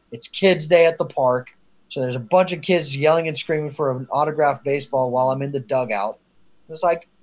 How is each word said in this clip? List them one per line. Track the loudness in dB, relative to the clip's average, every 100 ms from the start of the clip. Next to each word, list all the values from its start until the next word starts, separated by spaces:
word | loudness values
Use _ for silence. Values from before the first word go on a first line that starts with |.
| _
It's | -14 -12
kids' | 0 2 2 4
day | 4 6
at | 2
the |
park. | -4 0 2 0 -4 -18 _ _ -14
So | -6
there's | -4 -4
a |
bunch | 2 2 2
of | 0
kids | 0 0 0 0
yelling | 2 2 0
and | -6
screaming | -4 -4 -4
for | -4 -2
an | -2 -4
autographed | -2 -2 2 0 0
baseball | -2 -4 -2 -2 0
while | 0 0
I'm | 0
in | -4
the | -6
dugout. | -4 -4 -2 -2 -4 -6 _ _ _ _ -18
It's | -4
like, | -2 -2 -6 _